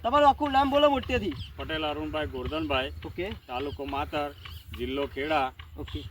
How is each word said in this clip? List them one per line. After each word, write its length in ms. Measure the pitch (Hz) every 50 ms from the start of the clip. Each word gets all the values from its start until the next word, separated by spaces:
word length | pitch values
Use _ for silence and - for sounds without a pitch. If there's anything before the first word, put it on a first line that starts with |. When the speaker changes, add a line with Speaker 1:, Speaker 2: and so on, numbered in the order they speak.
| -
Speaker 1:
તમારું 260 | 226 262 294 294 277
આખું 220 | 269 - 294 285
નામ 180 | 269 269 285 269
બોલો 200 | 269 285 294 294
મોટેથી. 440 | 277 262 - - 262 240 208 180 - - - - - -
Speaker 2:
પટેલ 280 | 139 131 160 156 156
અરુણભાઈ 400 | 151 147 151 156 156 147 156 151
ગોરધનભાઈ. 640 | 139 131 127 127 127 147 160 226 143 139 131 131 147 - - -
Speaker 1:
ઓકે. 240 | 165 - - 175 202 226 - - -
Speaker 2:
તાલુકો 380 | 123 127 139 147 135 - 139
માતર, 440 | 143 139 139 151 147 160 151 143 143 143 - - - - - - - - 113
જિલ્લો 300 | 123 127 131 143 143 127
ખેડા. 460 | - 135 139 156 156 147 131 131 - - - - - -
Speaker 1:
ઓકે. 260 | 143 - - - - -